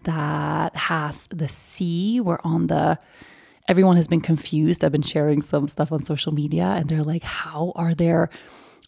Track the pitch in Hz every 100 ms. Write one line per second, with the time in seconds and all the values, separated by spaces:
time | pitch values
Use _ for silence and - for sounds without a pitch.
0 | - 160 151 151 151 156 165 160 - 165
1 | 151 143 - 175 151 - - - 180 170
2 | 196 233 196 170 165 165 165 156 156 160
3 | - - - - - _ - 185 190 175
4 | 160 170 151 160 - 156 156 170 156 151
5 | 143 165 151 147 143 147 143 - 156 156
6 | - 151 - 151 147 160 180 190 143 156
7 | 151 165 - - - 147 170 - 170 160
8 | 170 165 165 - - - - -